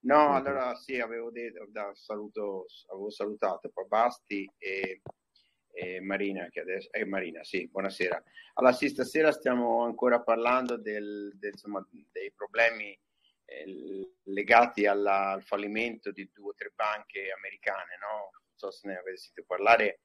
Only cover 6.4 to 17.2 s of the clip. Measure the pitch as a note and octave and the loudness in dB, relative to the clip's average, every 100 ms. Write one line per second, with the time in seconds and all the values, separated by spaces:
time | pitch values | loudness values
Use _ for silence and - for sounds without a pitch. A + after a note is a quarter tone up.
6.4 | F2 E2+ E2+ F#2+ F#2+ G#2+ G#2+ G2 F2+ D#2+ | -8 -10 -6 -8 -6 -6 -4 -4 -6 -10
7.4 | D#2 F#2+ - G2 F#2+ - F#2 E2+ _ - | -8 -6 -6 -6 -6 -2 -2 -2 _ -20
8.4 | - - B2+ B2 D3 C#3+ B2+ D#3 D#3 D3 | -8 4 6 6 0 0 -2 4 4 4
9.4 | C3+ B2 A#2+ A#2 A#2+ A2+ B2 A#2+ A#2 A2+ | 0 2 2 2 0 2 4 4 4 2
10.4 | A#2+ B2+ B2+ A#2 G#2+ G#2+ G#2 G#2 G2+ G2 | 4 2 2 -4 -4 -6 -6 -8 -10 -8
11.4 | G#2 G2 G#2 G2+ G2 D#2 C#2+ F2+ G2 _ | -10 -10 -8 -8 -10 -20 _ -10 -10 _
12.4 | G#2 A2 A#2 A2 G#2 F#2+ _ _ _ _ | -6 2 2 2 -12 -16 _ _ _ _
13.4 | - B1+ D#2 F#2+ F2 F#2+ F#2+ _ - G2 | -18 -14 -12 -12 -10 -10 -10 _ -8 -4
14.4 | A2+ A#2 A#2+ - G2+ G2+ G2+ G2 G2 G2 | 8 8 8 4 4 4 4 2 2 -4
15.4 | - G2+ G2+ G#2+ A#2 A2 G2+ F#2+ G2 _ | -4 -4 -2 -4 -4 -6 -12 -12 -16 _
16.4 | G2+ - G#2 - G#2+ G#2+ G2+ G2+ | -14 -12 -16 -4 -4 -4 -8 -10